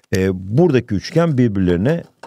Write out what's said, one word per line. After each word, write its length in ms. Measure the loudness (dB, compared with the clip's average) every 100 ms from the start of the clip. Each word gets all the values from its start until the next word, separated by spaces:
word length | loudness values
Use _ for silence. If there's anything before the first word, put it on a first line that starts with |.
| -6 -2
e, 120 | 0
buradaki 600 | -2 -2 2 2 2 0
üçgen 440 | -6 -2 -2 0 2
birbirlerine 680 | 0 2 0 2 0 -2 -6 _